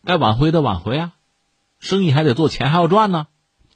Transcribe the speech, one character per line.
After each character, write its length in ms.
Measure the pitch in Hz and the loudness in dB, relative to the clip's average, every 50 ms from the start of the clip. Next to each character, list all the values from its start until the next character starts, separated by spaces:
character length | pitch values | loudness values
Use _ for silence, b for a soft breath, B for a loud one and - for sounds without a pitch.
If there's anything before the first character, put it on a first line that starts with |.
| _ | _
该 100 | 165 180 | -4 -2
挽 220 | 170 135 107 107 | 0 0 0 2
回 160 | 117 151 160 160 | 2 0 2 2
的 100 | 170 147 | 0 0
挽 160 | 120 98 87 | 0 -2 -4
回 180 | 87 104 120 | -6 -6 -6
啊， 180 | 151 165 170 - _ _ _ _ _ _ _ _ _ _ _ _ _ | -6 -6 -8 -12 _ _ _ _ _ _ _ _ _ _ _ _ _
生 240 | - - 185 196 196 | -8 -4 -2 0 0
意 80 | 170 131 | 2 2
还 100 | 151 160 | 2 2
得 100 | 151 117 | 2 2
做， 140 | 151 160 139 | 2 0 -2
钱 220 | - - 123 131 | -2 -2 -2 0
还 80 | 156 180 | 0 0
要 80 | 175 | 2
赚 240 | 160 180 214 220 208 | 2 2 2 2 2
呢。 160 | 185 160 151 - _ _ _ _ _ _ _ _ _ | 0 -4 -6 -8 _ _ _ _ _ _ _ _ _